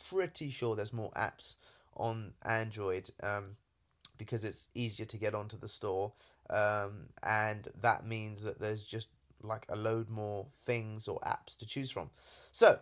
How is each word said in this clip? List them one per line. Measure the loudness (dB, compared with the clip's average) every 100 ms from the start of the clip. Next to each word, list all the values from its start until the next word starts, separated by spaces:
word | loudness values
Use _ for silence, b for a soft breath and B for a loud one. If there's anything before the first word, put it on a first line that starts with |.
| -4
pretty | 0 0 -2 -6
sure | -2 0 0
there's | -2
more | -4 -4
apps | 0 -2 0 -6 -6 B B B -4
on | -2 -2 -6 -8
Android, | 0 2 2 -2 0 0 -4 -6
um, | -2 -2 -4 -14 _ _ _ _ -14 -10
because | -6 -4
it's | -2 -2 -4
easier | -4 -4 -4 -8
to | -2
get | -2 -2
onto | -6 -8
the | -6
store. | -4 -2 0 -2 B B B -2
Um, | 2 4 2 -2 -6 -14 -6
and | 2 4 2 -2 -8 2
that | 4 4 0
means | -4 -4 -6
that | -6 -4
there's | -4 -4
just, | -6 -8 -8 _ _ _
like, | -6 -6 -4
a | -2
load | 0 0 -2
more | -4 -4 -4 -8
things | -10 0 0 0 -6 -4
or | -4
apps | -2 -2 -2 -4
to | -2
choose | -4 -4
from. | -4 -8 B B B B
So, | 10 10 10